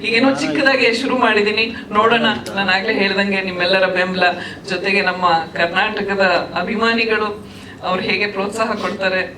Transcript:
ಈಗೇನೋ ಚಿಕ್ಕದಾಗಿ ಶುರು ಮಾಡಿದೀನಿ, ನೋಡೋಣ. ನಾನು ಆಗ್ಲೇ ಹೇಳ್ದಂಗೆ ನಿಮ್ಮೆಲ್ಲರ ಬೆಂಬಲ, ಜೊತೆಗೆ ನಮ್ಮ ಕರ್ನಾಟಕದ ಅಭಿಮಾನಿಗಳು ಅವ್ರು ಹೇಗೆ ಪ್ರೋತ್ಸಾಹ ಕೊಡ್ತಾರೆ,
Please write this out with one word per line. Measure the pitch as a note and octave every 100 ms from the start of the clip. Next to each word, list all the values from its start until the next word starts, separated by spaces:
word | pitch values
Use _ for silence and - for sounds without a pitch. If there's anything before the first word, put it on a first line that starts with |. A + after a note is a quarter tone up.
ಈಗೇನೋ | A3 A3+ C4+ C4+
ಚಿಕ್ಕದಾಗಿ | D4+ D4+ C4+ C4 B3
ಶುರು | A#3 C4+ B3+
ಮಾಡಿದೀನಿ, | A#3 G#3 G#3 A3 A3+ - -
ನೋಡೋಣ. | G#3 A3 A#3 A3+ G#3 - F#3+
ನಾನು | G3
ಆಗ್ಲೇ | F#3 A3
ಹೇಳ್ದಂಗೆ | A3 G3 G3 G3+ G3
ನಿಮ್ಮೆಲ್ಲರ | F#3+ F3+ F3 F#3+ F#3
ಬೆಂಬಲ, | F#3 F#3 F#3 F3+ F3+ - - -
ಜೊತೆಗೆ | F#3 G3 G3
ನಮ್ಮ | F#3 F3+ F3+
ಕರ್ನಾಟಕದ | E3 D#3+ - E3+ F#3 G#3 G#3 G3 G3 F#3+ F3 - E3+
ಅಭಿಮಾನಿಗಳು | F3+ A3 A3+ A3+ A3 A3 G#3+ G#3 - - - -
ಅವ್ರು | C#3+ F#3
ಹೇಗೆ | G#3+ F#3+ G3+
ಪ್ರೋತ್ಸಾಹ | G3 G3+ A3 A3+
ಕೊಡ್ತಾರೆ, | G#3 G3 F3+ F#3+ F#3 F3